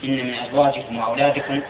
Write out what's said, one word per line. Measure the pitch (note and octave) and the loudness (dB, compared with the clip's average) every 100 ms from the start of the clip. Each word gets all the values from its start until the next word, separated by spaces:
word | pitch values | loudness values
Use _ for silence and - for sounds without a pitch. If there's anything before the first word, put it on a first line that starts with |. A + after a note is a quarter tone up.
إن | C3 C3+ B2+ | 0 -2 -2
من | |
أزواجكم | A#2+ A#2+ C3 C#3+ C3+ B2 A#2 | -6 -2 4 4 2 -4 -4
وأولادكم | A2+ A#2+ - - - C#3 | -2 2 2 2 -2 -4